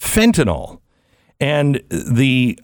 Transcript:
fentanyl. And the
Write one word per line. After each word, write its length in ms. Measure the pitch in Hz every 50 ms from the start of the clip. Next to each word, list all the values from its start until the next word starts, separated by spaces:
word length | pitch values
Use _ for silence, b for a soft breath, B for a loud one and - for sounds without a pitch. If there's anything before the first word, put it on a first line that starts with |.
fentanyl. 800 | - - - 220 220 240 - 175 135 95 78 - - - - - _ _ _ _ _ _ _ _ _ _ _ _
And 420 | 139 143 151 147 143 143 139 - - _
the 680 | - - - - 120 117 135 135 127 127 123 117 - -